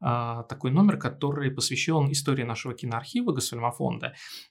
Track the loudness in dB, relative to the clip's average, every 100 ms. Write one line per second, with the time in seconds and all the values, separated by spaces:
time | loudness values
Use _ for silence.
0 | 0 0 -2 -6 -8 -4 2 6 6 6
1 | 0 -2 -4 -2 -2 -2 -2 0 2 4
2 | 4 2 0 0 0 -4 -6 -6 -4 -4
3 | -2 -2 0 0 -2 -2 -2 -2 -2 -2
4 | -6 -10 -14 -16 -8